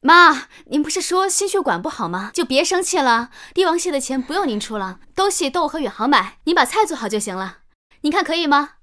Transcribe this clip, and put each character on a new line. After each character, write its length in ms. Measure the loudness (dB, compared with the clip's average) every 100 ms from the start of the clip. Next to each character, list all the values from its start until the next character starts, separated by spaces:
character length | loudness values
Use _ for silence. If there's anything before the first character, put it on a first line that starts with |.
妈， 440 | 6 8 8 6 -4 -20 -6
您 160 | -4
不 60 | -2
是 140 | -4
说 260 | -2 0 0
心 180 | 0 -2
血 140 | -2
管 220 | -2 -2
不 40 | -4
好 220 | -6 -6
吗？ 220 | -6 -6
就 100 | -6
别 220 | 0 2
生 180 | 2 0
气 160 | 0 0
了， 300 | 2 2 -2 -12 -10
帝 140 | 0 0
王 120 | 0
蟹 140 | -2
的 80 | -4
钱 200 | -4 -6
不 120 | -4
用 160 | -2 -2
您 100 | -4
出 200 | -6 -8
了， 200 | -8 -10 -14
都 140 | -2 0
蟹 220 | 0 -2
都 140 | -2
我 40 | -2
和 100 | -2
宇 80 | -6
航 220 | -4 2
买， 300 | 2 0 -8
您 100 | -2
把 100 | 2
菜 220 | 2 2 -2
做 100 | -2
好 100 | -4
就 120 | -4
行 180 | -4 -8
了。 220 | -8 -12 _ _ _ _
您 100 | -2
看 140 | -2
可 100 | 0
以 120 | -2 2
吗？ 240 | 2 0 _